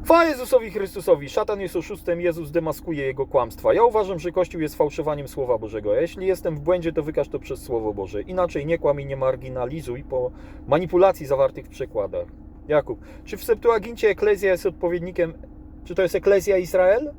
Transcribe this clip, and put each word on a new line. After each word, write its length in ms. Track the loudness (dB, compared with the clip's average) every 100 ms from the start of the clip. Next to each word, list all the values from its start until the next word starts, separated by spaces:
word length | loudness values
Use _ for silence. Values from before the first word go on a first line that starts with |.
Chwała 220 | 6 6 6
Jezusowi 460 | 0 2 2 2
Chrystusowi. 580 | -6 -6 -4 2 2 2
Szatan 320 | -2 -2 -2
jest 140 | -4 -4
oszustem, 460 | -6 -8 -4 0
Jezus 300 | 0 -2 -2
demaskuje 540 | -2 -2 -6 -6 -4 -4
jego 200 | -4 0
kłamstwa. 460 | 0 0 -2 2
Ja 100 | 6
uważam, 360 | 6 4 0 -4
że 120 | -2
Kościół 300 | 0 -2 -2
jest 140 | -6 0
fałszowaniem 520 | -2 0 -4 -4 -6
Słowa 300 | -6 -2 -2
Bożego. 340 | -2 -6 0
A 100 | 0
jeśli 260 | 0 -2 -2
jestem 280 | 0 -2 -4
w 40 |
błędzie, 340 | 0 0 0
to 100 | -2
wykaż 260 | -2 -2 -2
to 100 | -4
przez 240 | -8 -10
Słowo 300 | -4 -2 -2
Boże. 280 | -4 -6 -6
Inaczej 440 | -6 -2 -2 -2 -2
nie 120 | 0
kłam 220 | 2 0
i 60 | -4
nie 120 | -2
marginalizuj 840 | 0 0 -6 -6 -6 -6 -8 -10
po 280 | -4 -4 -4 -6 -18 -16 0
manipulacji 580 | 0 2 6 6 4 -2
zawartych 400 | 2 2 2 -16
w 40 |
przekładach. 580 | -8 -6 -4 -4 -4 -8 -12 -18 -18 0
Jakub, 320 | 0 0 -8 -12 -18 -14
czy 120 | -10
w 60 |
Septuagincie 680 | -2 2 4 2 -2 0 2
Eklezja 420 | 4 2 2 2
jest 140 | 2 0
odpowiednikiem... 680 | -2 -4 -2 -6 -2 -2 -2 -18 -18 -18 -18 -6
Czy 100 | 0
to 60 |
jest 140 | 2 2
Eklezja 420 | 4 4 4 2
Israel? 560 | 2 4 4 4 0